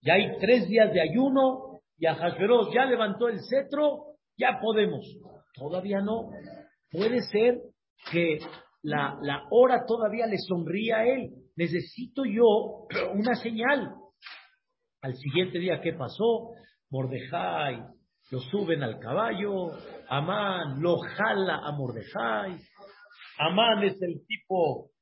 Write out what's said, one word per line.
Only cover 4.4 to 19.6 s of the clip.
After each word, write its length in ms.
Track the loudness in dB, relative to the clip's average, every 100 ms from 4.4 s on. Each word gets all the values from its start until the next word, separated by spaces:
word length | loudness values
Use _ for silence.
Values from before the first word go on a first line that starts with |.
| 0 0
podemos. 440 | 0 2 2 0 -10 -18 -20 -20 _
Todavía 460 | -12 -6 -6 -2 -2
no. 300 | 0 -2 -6 -14 -16 -18 -20 _ _
Puede 300 | -2 0 0
ser 360 | 0 2 4 2 -4 _ _ _ -4
que 280 | 0 2 0 -4 -16 -20 _
la, 360 | -4 -2 -2 -4
la 240 | -4 -6 0
hora 340 | 4 6 4 0
todavía 400 | -2 -2 0 -2
le 120 | -2
sonría 600 | -2 -4 -2 -4 -2 2
a 80 | 2
él. 240 | 0 -4 -14 -20 -4
Necesito 680 | -2 -2 -6 -12 -10 -6
yo 600 | -4 6 6 6 2 -10 -8
<clears throat> 260 | -4 -2
una 200 | 0 0 0
señal. 580 | -2 -2 0 0 -2 -12 -20 _ -20 -20 -20 _ _ _ _ _
Al 140 | -10 -8
siguiente 420 | -2 -2 0 -2
día, 220 | -2 -2
¿qué 120 | -2
pasó? 580 | -4 -8 -2 0 0 -4 -18 -20 _ _
Mordejai, 920 | -6 -6 -6 -6 -6 -4 -2 -4 -6 -12 -20 _ _ _
lo 100 | -10
suben 420 | -4 -4 0 0
al 160 | 0 -6
caballo, 720 | -4 -2 -2 -2 -4 -4